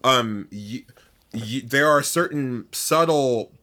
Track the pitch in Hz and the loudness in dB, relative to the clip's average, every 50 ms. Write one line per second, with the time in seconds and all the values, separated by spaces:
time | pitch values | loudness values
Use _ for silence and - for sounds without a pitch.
0 | - 131 131 123 120 110 107 101 98 - - 104 104 104 117 139 - _ - _ | 2 4 4 4 2 0 -4 -6 -8 -10 -12 -14 -12 -10 -12 -12 -14 _ -20 _
1 | _ _ _ _ _ _ - 113 113 107 117 135 117 113 135 139 147 156 151 143 | _ _ _ _ _ _ -12 -10 -8 -6 -6 -8 -4 -2 0 2 4 4 4 2
2 | 131 - - 170 175 - 147 147 139 127 123 113 - - - - - - 156 160 | 2 0 0 -2 -2 -2 -2 -4 -4 -4 -6 -6 -10 -10 -10 -8 -4 0 2 2
3 | 165 165 156 147 139 131 120 113 104 - _ _ | 4 4 2 2 2 2 2 0 -2 -6 _ _